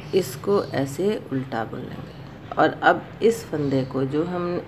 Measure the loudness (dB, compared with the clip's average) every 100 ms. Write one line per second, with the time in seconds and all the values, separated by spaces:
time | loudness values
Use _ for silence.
0 | 0 0 0 -4 2 2 2 0 -2 0
1 | 0 0 -2 -4 -2 -4 -4 -6 -8 -10
2 | -12 -14 -14 -14 -6 4 4 6 4 4
3 | 0 2 4 4 -2 -2 2 2 0 -2
4 | 0 0 0 -2 -2 -4